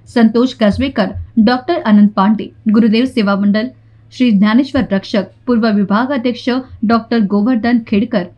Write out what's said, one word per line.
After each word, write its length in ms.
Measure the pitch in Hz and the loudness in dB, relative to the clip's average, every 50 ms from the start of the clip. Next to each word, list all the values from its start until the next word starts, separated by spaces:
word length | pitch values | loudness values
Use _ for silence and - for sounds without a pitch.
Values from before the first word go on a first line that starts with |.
| _ - | _ -4
संतोष 440 | - 247 226 220 220 233 254 262 - | 0 2 2 4 4 2 0 0 0
कसबेकर, 580 | - 226 202 - - 262 277 - 233 185 202 - - - - - 233 | 0 0 0 0 0 -4 -4 -2 -4 -4 -4 -6 -10 -14 -4 0 2
डॉक्टर 340 | 202 240 247 247 - - 349 | 2 2 2 0 -2 -4 -4
अनंत 360 | - - 220 214 208 208 208 | -2 0 2 4 4 4 4
पांडे, 380 | - - 190 214 220 - - - - - _ 220 | 2 0 0 0 0 -2 -4 -12 -16 -6 _ 0
गुरुदेव 360 | 208 233 233 220 214 226 262 | 2 2 2 2 2 0 0
सेवा 280 | 262 - 233 202 202 202 | -2 -2 -2 0 0 0
मंडल 320 | 196 202 202 196 214 233 262 - - _ _ _ _ _ - | 0 0 0 0 0 -2 -6 -8 -16 _ _ _ _ _ -20
श्री 180 | - - 254 240 | -4 0 2 2
ज्ञानेश्वर 560 | 208 185 208 214 220 254 294 - - 269 196 - | 4 4 2 4 2 2 0 0 -2 -4 -2 -2
रक्षक, 340 | 202 196 - - - 202 - - - _ _ | -2 -4 -4 -2 -4 -4 -4 -4 -12 _ _
पूर्व 200 | 247 240 220 233 226 | -2 0 0 0 0
विभाग 420 | 202 208 196 185 202 220 254 262 | 0 0 0 0 0 -2 0 -2
अध्यक्ष 380 | 294 254 226 247 233 - - 247 240 262 262 - - - - | -4 -2 -2 -4 -4 -4 -4 -4 -4 -4 -6 -10 -8 -6 -2
डॉक्टर 360 | 202 233 226 226 - 240 233 | 0 0 -2 -2 -2 -2 -2
गोवर्धन 560 | 208 185 202 202 208 254 262 214 214 233 247 233 | 0 0 0 0 0 0 0 0 0 0 0 -2
खेड़कर 460 | 226 - 220 202 247 - 240 196 - - - | -2 -2 -2 -2 -2 -2 -4 -6 -6 -6 -12